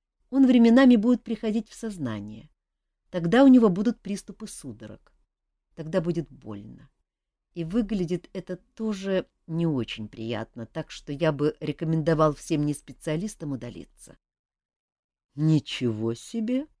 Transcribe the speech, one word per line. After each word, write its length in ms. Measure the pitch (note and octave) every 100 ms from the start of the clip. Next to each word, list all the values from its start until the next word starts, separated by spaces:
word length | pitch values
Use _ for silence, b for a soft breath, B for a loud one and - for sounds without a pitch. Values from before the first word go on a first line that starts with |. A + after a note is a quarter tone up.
| _ _ -
"Он 160 | C4 C4
временами 500 | B3+ A#3 A#3+ C4+ A#3+
будет 260 | A3+ B3
приходить 460 | - A3 A3+ A3 -
в 60 |
сознание. 720 | - A3+ F#3+ B2+ G#2+ G#2 A2+ D#3 _ _ _ _ _ _
Тогда 340 | F#3 E3+ A#3
у 40 | C#4
него 200 | B3+ A3
будут 320 | F3 A3 -
приступы 460 | F#3 G3 - G3+ G#3+
судорог. 680 | - C#3+ A2 G#2+ G#2 _ _ _ _ _ _ _
Тогда 260 | - D#3 F#3
будет 300 | E3+ E3+ -
больно. 580 | B2+ A2+ G#2 A2 B2+ - _ _ _ _ _ _
И 100 | E3+
выглядит 680 | E3 A3 G#3+ G#3 E3 F3 -
это 240 | G3 - F3+
тоже 720 | _ - A3 G3 G3 F#3 - _ -
не 200 | E3 E3
очень 420 | C3+ A2+ - G#2+
приятно, 560 | - A2+ A2 A2+ -
так 260 | A2+ D#3+ -
что 220 | - -
я 200 | C#3+ D#3+
бы 240 | C#3+ D3+ -
рекомендовал 760 | - - D#3+ D#3+ D#3 D#3+ D#3
всем 300 | C#3+ - D#3
неспециалистам 880 | D3 C#3+ - B2+ - D#3 G#3 - D3+
удалиться". 640 | C3 A#2+ F2+ D2 _ - - _ _ _ _ _ _ _ _ _ _ _
"Ничего 800 | C#3 D#3 D#3 - - B2 G#2+ A2+
себе! 540 | A#2 - A#3 A3 B3+ D#4 _